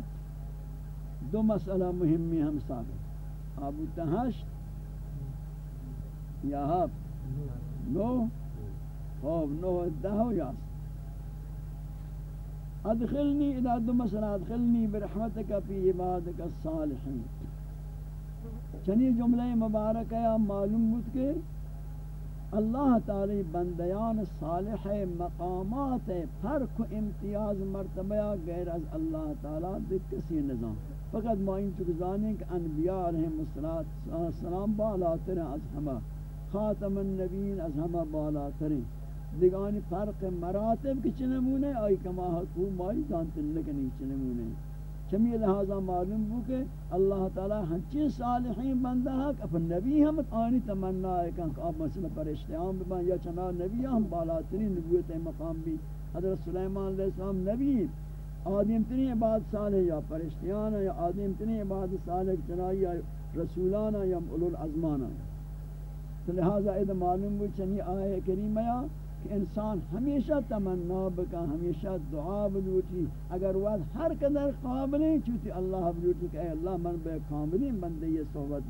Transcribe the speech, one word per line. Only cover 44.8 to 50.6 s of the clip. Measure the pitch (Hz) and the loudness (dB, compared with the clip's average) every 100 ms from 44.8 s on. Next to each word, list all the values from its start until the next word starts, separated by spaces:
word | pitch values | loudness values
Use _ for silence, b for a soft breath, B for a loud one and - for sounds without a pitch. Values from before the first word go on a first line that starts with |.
| - - - | -8 -8 -2
چمی | 196 233 226 | 4 4 4
لہذا | 202 202 196 196 | 4 4 2 0
معلوم | 185 180 185 214 214 | 0 0 0 0 0
ہو | 240 254 | -2 -2
کہ | 254 285 - - | -2 -2 -6 -2
اللہ | 180 196 196 185 | 4 4 4 0
تعالی | 185 196 214 165 | 0 0 0 0
ہنچی | 175 - 294 302 - | -2 0 2 2 2
صالحین | 240 247 247 220 269 254 | 2 2 0 0 2 2
بندہ | 254 247 262 | 2 2 2
ہے | 262 285 - | 2 0 0
کہ | |
اپنے | 147 165 165 175 | 0 0 2 2
نبی | 247 302 | 4 8
ہم | 302 311 - | 8 6 0
آنی | 226 233 247 | 2 4 2